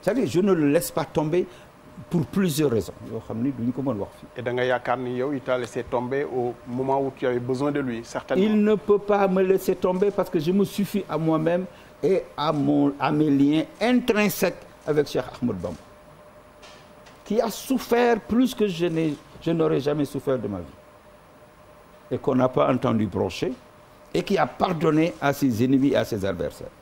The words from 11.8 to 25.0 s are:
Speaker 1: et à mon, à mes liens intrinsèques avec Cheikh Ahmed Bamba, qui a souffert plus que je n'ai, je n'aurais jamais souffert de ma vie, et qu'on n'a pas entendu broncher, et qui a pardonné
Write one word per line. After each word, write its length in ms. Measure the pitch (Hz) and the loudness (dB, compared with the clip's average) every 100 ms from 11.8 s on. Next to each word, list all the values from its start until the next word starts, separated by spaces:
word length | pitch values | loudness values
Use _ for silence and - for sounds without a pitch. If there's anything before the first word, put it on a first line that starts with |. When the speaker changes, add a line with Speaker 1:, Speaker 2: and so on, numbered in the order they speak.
| - - | -20 -4
Speaker 1:
et 200 | 147 185 - - | 0 0 -2 -4
à 140 | 147 | -2
mon, 420 | 151 139 147 143 139 | 0 2 4 2 2
à 140 | 139 | 0
mes 160 | 151 156 | 2 4
liens 360 | 139 139 156 - - | 4 4 4 0 -2
intrinsèques 800 | 220 247 247 208 208 - 185 170 - - - | 2 2 2 2 2 2 -2 -2 -16 -16 -2
avec 200 | 151 147 | 0 0
Cheikh 160 | 147 - - | -2 -6 -4
Ahmed 140 | 120 98 | -4 -2
Bamba, 200 | 87 85 - - - - - - - - - - - - - - - | -6 -10 -16 -20 -20 -20 -20 -20 -20 -20 -20 -20 -20 -20 -20 -20 -4
qui 120 | 208 | 0
a 120 | 226 | 0
souffert 680 | - - 262 - 233 240 226 | -2 -4 -4 2 2 4 2
plus 340 | - 220 254 | 2 2 2
que 120 | - 208 | 2 -2
je 200 | 165 175 | 0 -2
n'ai, 280 | 160 160 143 - - | 0 -2 -2 -10 -8
je 80 | - | -2
n'aurais 300 | 165 156 156 | 2 2 2
jamais 260 | 139 151 139 | 0 0 -2
souffert 320 | 139 139 131 | -2 -2 -2
de 100 | 107 | -2
ma 100 | 98 | -6
vie, 40 | 80 - - - - - - - - - - - - - - | -8 -16 -20 -20 -20 -20 -20 -20 -20 -20 -20 -20 -20 -20 -8
et 60 | 123 | -4
qu'on 160 | - | 0
n'a 140 | 127 127 | 2 2
pas 240 | - 143 | 2 2
entendu 340 | 127 131 113 110 | 2 2 0 0
broncher, 460 | 92 101 - 175 254 - - - - - | 0 -2 -2 -6 -6 -14 -20 -20 -20 -6
et 80 | - | -4
qui 160 | 170 190 | 0 0
a 80 | 135 | 0
pardonné 680 | - 202 170 160 156 | 0 -2 0 2 2